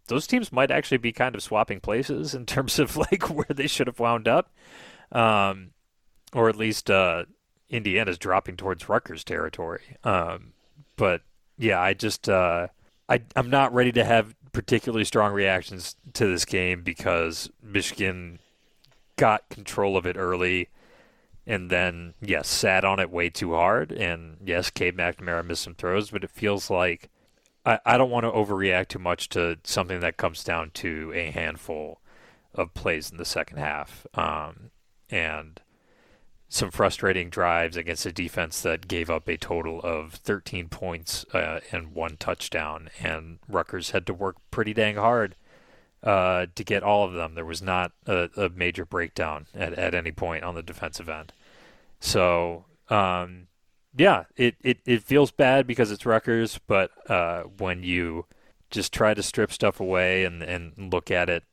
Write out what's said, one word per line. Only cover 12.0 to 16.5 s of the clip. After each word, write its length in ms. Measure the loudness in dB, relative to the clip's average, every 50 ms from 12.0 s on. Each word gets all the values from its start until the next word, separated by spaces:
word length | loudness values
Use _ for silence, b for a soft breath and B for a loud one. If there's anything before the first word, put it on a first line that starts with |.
| -2 -4 -4 -2 0 2
uh, 380 | 4 4 4 4 2 0 -2 -6 _ _ _ _ _ _ _ 0
I, 120 | 0 0 0 -2 -2
I'm 140 | -2 0 2
not 240 | 4 4 4 4 4
ready 180 | 4 4 4 4
to 100 | 4 4
have 320 | 6 4 4 4 0 -4 _ -16 -10
particularly 520 | -8 -6 -2 2 0 0 2 0 0 0 0
strong 280 | 2 4 4 4 4 4
reactions 640 | 2 2 2 2 0 -2 -6 -12 -12 -12 -12 -14 _ -16 -8 -2
to 120 | 0 2
this 180 | 2 2 0 -2
game 380 | -2